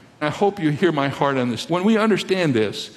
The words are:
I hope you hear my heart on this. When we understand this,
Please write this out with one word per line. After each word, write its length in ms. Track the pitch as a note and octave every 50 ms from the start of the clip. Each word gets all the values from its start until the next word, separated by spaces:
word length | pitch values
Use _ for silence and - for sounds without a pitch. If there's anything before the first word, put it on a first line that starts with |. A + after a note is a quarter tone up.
| - - - -
I 80 | D3+ D3+
hope 320 | C#3+ - G3+ G3+ G3 -
you 100 | D#3+ D#3
hear 220 | D3 - F#3+ E3+
my 160 | D#3 D3 C#3 C#3
heart 300 | - - D3+ C#3 C3+ C3
on 100 | B2 B2
this. 220 | A2+ G#2+ - -
When 120 | E3 F3+
we 140 | F3+ G#3+ A3+
understand 580 | G#3 G#3+ A3+ G3 F#3 - - F#3+ F#3+ F3 D3+ B2
this, 360 | A2+ A2 G2 G2+ - - - -